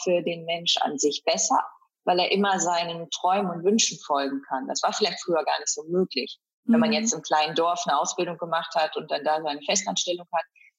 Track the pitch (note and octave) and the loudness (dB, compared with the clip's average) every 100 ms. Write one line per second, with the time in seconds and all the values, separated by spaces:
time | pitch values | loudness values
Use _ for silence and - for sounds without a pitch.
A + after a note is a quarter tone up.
0 | - F3 E3+ E3+ E3 E3+ E3+ - - C#3+ | 0 0 0 -6 -4 -4 0 0 0 0
1 | D3 C#3 - F#3 - C4 - - _ _ | 0 0 0 0 2 0 0 -8 _ _
2 | - F3+ F3+ G3 G3+ F#3+ E3+ E3+ E3+ E3+ | 0 2 2 2 2 2 2 0 -2 -6
3 | E3 - F3+ G3 F#3+ E3+ F3 A3 - D#3+ | -8 -2 2 2 0 0 2 4 2 -2
4 | - C#3+ C#3 C#3 - C3+ C#3 C#3 F3+ - | -2 0 0 -4 -4 -6 -4 -2 -2 0
5 | F#3+ E3+ - D#3+ D3 C#3+ - - D#3 F3+ | -2 -4 -2 0 0 -2 -2 -6 -2 0
6 | F#3 C3+ - - _ _ - A#3 A3 A3 | 0 -2 -8 -10 _ _ 2 4 4 2
7 | A3+ - - D#3 D#3 E3 E3 F3 - C#3+ | 0 -4 0 2 2 2 2 2 2 0
8 | E3+ - F3 E3 E3+ E3 E3+ E3+ D#3 D3 | 0 -2 -4 -4 -4 -4 -2 0 0 -2
9 | D#3 D3 D3 D#3 D#3+ C#3+ - F#3 - F#3 | -4 -2 0 0 -2 -4 -2 0 0 -2
10 | - F3 F3 E3+ - _ - | -2 -2 -4 -4 -4 _ -20